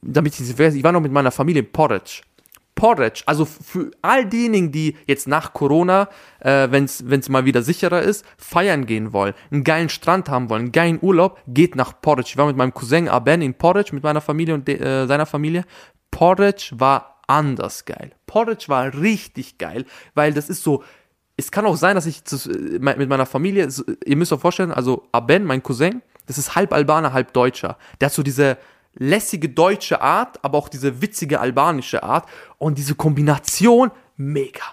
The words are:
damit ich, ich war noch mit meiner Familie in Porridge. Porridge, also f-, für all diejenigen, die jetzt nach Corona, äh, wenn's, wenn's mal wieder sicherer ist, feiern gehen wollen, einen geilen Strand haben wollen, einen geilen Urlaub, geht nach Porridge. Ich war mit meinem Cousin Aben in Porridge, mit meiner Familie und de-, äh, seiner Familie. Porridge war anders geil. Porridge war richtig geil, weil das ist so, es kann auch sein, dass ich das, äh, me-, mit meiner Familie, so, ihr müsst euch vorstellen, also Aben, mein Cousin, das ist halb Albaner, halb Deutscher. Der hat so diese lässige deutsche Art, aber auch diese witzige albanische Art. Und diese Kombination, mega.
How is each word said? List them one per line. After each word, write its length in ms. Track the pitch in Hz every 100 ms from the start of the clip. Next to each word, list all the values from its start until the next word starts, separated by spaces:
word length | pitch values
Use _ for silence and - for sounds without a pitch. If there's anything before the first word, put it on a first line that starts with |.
damit 380 | - 139 151 -
ich, 200 | 123 123
ich 240 | 160 143
war 80 | 143
noch 100 | 175
mit 100 | 151
meiner 200 | 139 131
Familie 300 | - 175 160
in 100 | 113
Porridge. 500 | - 156 101 - - _ _ _ _ _ -
Porridge, 480 | 220 220 117 - -
also 180 | 151
f-, 160 | 151 -
für 300 | - 185 165 -
all 240 | 175 254 226
diejenigen, 460 | 233 240 214 170
die 240 | 143 156 143 -
jetzt 220 | 139 -
nach 240 | 147 -
Corona, 560 | - 143 151 180 185 196 - - _
äh, 300 | - 139 135
wenn's, 320 | 139 139 - 123
wenn's 200 | 139 131
mal 160 | 131
wieder 180 | 131 127
sicherer 400 | 120 175 180 175
ist, 220 | 180 208 - _
feiern 480 | - 175 196 160 120
gehen 260 | 110 107
wollen, 220 | 101 98 101 -
einen 140 | 147 143
geilen 240 | 160 165
Strand 400 | - - 185 170
haben 200 | 135 123
wollen, 120 | 110
einen 100 | 123
geilen 280 | 120 170 165
Urlaub, 380 | 185 180 185 - -
geht 280 | 123 170 131
nach 240 | 127 -
Porridge. 300 | - 143 123
Ich 80 | -
war 80 | 147
mit 100 | 135
meinem 180 | 127
Cousin 360 | - 117 151 170
Aben 320 | 123 117 165
in 120 | 147
Porridge, 400 | 127 165 190 202
mit 100 | 143
meiner 180 | 151 151
Familie 320 | - 151 165
und 120 | 156 135
de-, 100 | 143
äh, 280 | - 135 131
seiner 180 | 143 156
Familie. 400 | 147 151 170 175 - - _ _
Porridge 600 | - 165 185 202 202 - 117
war 460 | 131 135 - _ _
anders 560 | 139 147 127 95 -
geil. 300 | - - - _ -
Porridge 440 | 214 226 220 -
war 240 | 135 131
richtig 640 | 135 180 214 - - 127 _
geil, 260 | 82 98 135 - -
weil 200 | - 151
das 160 | 147 147
ist 140 | 185
so, 180 | - 139 - _ _ _ _ -
es 160 | -
kann 140 | - 214
auch 100 | 156
sein, 200 | 170 196
dass 100 | 160
ich 180 | 147
das, 240 | - 139 -
äh, 320 | - - 87
me-, 160 | 135 139
mit 140 | 135
meiner 160 | 135 131
Familie, 440 | 131 175 196 160
so, 140 | 127 - - -
ihr 100 | 143
müsst 160 | 175
euch 80 | 143
vorstellen, 320 | 170 175 185
also 340 | 156 123 127 -
Aben, 320 | 120 117 170
mein 180 | 196 131
Cousin, 400 | - 123 160 240 _ _ _
das 100 | 135
ist 180 | 139 -
halb 160 | 196
Albaner, 400 | - 147 156 156
halb 220 | 131 127
Deutscher. 440 | 127 123 - - - - -
Der 60 | 135
hat 80 |
so 100 | -
diese 340 | 139 131 139 127 - _ _ -
lässige 540 | 131 196 - 185 151
deutsche 520 | 123 170 202 - 156
Art, 420 | 131 175 247 -
aber 140 | 139 147
auch 100 | 147
diese 340 | 139 139 123
witzige 380 | 202 - 147 143
albanische 640 | 123 127 151 156 123 -
Art. 260 | - 139 - - - _
Und 220 | 156 143
diese 160 | 143 147
Kombination, 960 | 156 143 147 143 - - 208 240 254 - _ _
mega. 460 | 139 147 135 - -